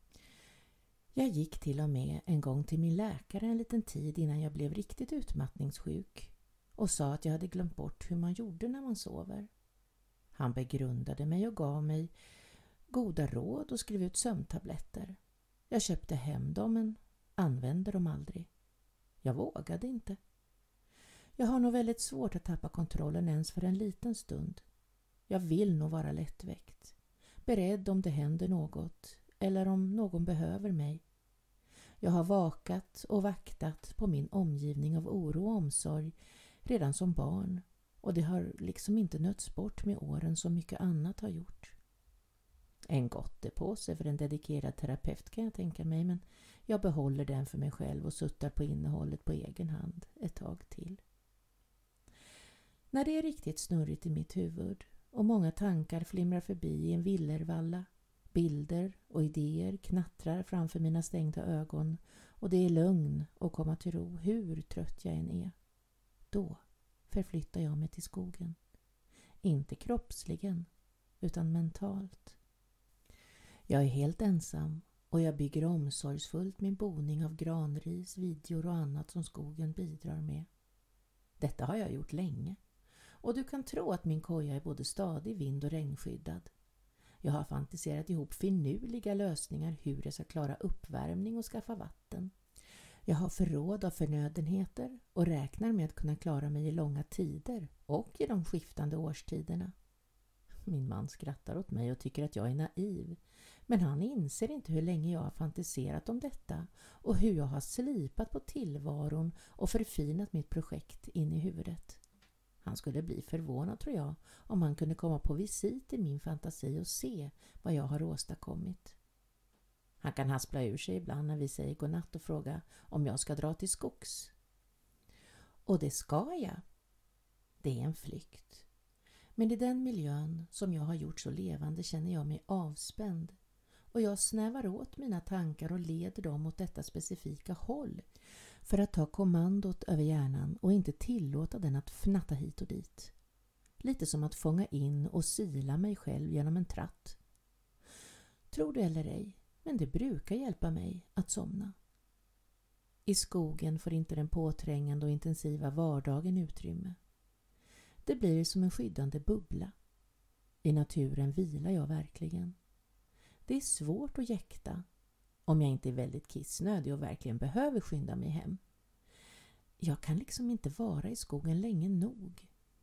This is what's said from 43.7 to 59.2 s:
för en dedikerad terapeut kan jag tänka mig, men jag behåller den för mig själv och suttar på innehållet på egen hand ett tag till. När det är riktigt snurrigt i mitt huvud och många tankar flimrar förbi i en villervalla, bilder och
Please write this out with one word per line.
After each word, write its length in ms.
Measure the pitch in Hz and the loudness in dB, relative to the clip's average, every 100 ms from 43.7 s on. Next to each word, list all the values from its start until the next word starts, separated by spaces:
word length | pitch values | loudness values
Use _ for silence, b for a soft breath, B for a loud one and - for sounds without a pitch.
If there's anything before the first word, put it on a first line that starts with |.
| 214 - 160 | -2 -4 -4
för 120 | 156 | -2
en 100 | 147 | -2
dedikerad 580 | 147 151 - 147 135 - | -2 -4 -2 -2 -2 -4
terapeut 540 | 143 139 - - - | -4 -2 -2 -4 -8
kan 140 | - | -4
jag 100 | 226 | -4
tänka 320 | - 175 - 160 | -2 -4 -2 0
mig, 180 | 160 | 2
men 160 | 180 180 - B B B B | 2 0 -4 B B B B
jag 160 | 214 | 2
behåller 440 | 196 151 139 135 139 | 4 4 2 2 0
den 200 | 135 139 | -2 -2
för 120 | 139 | -2
mig 140 | 143 | -4
själv 340 | - 139 143 156 | -2 -4 -2 -4
och 80 | |
suttar 360 | - 151 - 143 | -2 -4 -2 -2
på 140 | - | 0
innehållet 640 | 147 147 151 151 147 147 - | 0 0 0 0 -2 -4 -2
på 60 | |
egen 380 | 156 - - 170 | -2 -4 -6 -4
hand 360 | 156 165 170 - - | -4 -6 -8 -14 -8
ett 200 | 185 - | -8 -6
tag 340 | 190 170 - | -8 -10 -12
till. 320 | - 170 190 _ _ _ _ _ _ _ _ _ _ - B B B B B B B - | -12 -10 -12 _ _ _ _ _ _ _ _ _ _ -20 B B B B B B B -2
När 160 | 269 302 | 0 2
det 120 | 311 | 2
är 40 | |
riktigt 380 | 320 302 156 156 | 0 -2 -6 -4
snurrigt 460 | - 170 151 156 165 | 0 0 2 -2 -2
i 40 | |
mitt 280 | 156 156 185 | -2 -2 -2
huvud 460 | 170 165 180 196 - - _ | -2 -2 -4 -6 -12 -20 _
och 160 | 247 214 | 2 6
många 260 | 220 160 | 6 4
tankar 520 | - 202 165 156 165 | 2 2 2 0 -2
flimrar 380 | 165 185 175 180 | -2 0 2 2
förbi 460 | - 180 160 151 160 | 0 -2 -2 0 2
i 60 | |
en 100 | 170 | 2
villervalla, 840 | 180 190 151 156 160 165 165 180 185 _ _ _ - | 4 2 2 0 -2 -2 0 -2 -6 _ _ _ 0
bilder 640 | 175 165 147 147 170 190 - - | 4 4 2 0 0 0 -4 -4
och 160 | 160 | 2